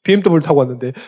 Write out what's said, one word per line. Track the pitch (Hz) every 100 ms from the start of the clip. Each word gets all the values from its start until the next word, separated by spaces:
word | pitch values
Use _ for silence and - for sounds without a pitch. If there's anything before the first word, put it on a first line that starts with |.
비엠더블유 | - 202 196 165
타고 | 147 143
왔는데 | 127 123 123 -